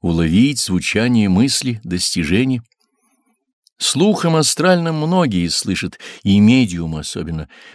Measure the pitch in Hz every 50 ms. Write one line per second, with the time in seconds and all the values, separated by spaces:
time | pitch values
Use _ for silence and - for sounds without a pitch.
0 | - 87 85 82 85 78 80 98 123 143 143 120 - - 92 90 - - - 104
1 | 113 123 123 113 107 98 92 95 120 139 - - - 131 120 107 - 82 87 90
2 | - - - 90 82 73 90 107 131 131 131 120 117 _ _ _ _ _ _ _
3 | _ _ _ _ _ _ _ _ _ _ _ _ _ _ _ _ - - - -
4 | 175 214 208 - - 170 160 160 151 - - - 151 185 185 175 170 165 160 156
5 | 151 160 180 185 175 131 101 90 87 82 - - - 107 95 - - 90 - -
6 | - - - - _ 101 98 101 104 107 123 131 127 101 87 87 82 80 80 76
7 | 76 - - 95 87 80 82 78 78 - - - - -